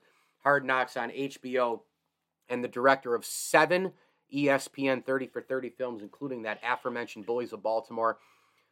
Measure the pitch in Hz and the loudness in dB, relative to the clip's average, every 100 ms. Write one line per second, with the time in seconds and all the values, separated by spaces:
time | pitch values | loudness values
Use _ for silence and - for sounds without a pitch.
0 | _ _ _ _ 139 143 131 131 120 127 | _ _ _ _ 2 2 2 0 0 -4
1 | 117 113 135 - 127 127 120 113 - _ | -6 -4 -6 -8 -4 0 0 -2 -10 _
2 | _ _ _ _ - 123 123 123 135 135 | _ _ _ _ -8 -4 -4 4 4 4
3 | 123 117 - - - 160 156 180 190 - | 2 -2 -2 -8 4 6 6 4 0 -8
4 | _ _ _ 139 143 135 - - 135 131 | _ _ _ 0 2 2 0 -4 0 0
5 | 131 131 127 120 - 131 123 - 123 113 | 0 -2 -4 -8 -6 -6 -6 -8 -8 -8
6 | 104 - 143 123 110 104 117 123 127 120 | -12 -10 -8 -6 -6 -4 -2 -2 -2 -4
7 | 117 113 101 120 117 107 107 113 - 117 | -8 -8 -4 -2 -4 -4 -2 -2 -2 0
8 | 113 107 _ _ _ _ _ | 0 0 _ _ _ _ _